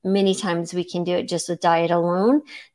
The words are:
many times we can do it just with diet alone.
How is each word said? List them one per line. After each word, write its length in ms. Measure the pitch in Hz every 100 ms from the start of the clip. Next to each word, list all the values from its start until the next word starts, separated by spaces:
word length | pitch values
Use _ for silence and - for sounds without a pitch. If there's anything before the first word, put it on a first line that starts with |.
many 320 | 190 196 196
times 380 | 190 196 170 170
we 100 | 180
can 220 | 175 175
do 120 | 175 180
it 120 | -
just 180 | 170 -
with 140 | 170
diet 300 | 175 165 170
alone. 500 | 175 175 180 220 294 - - -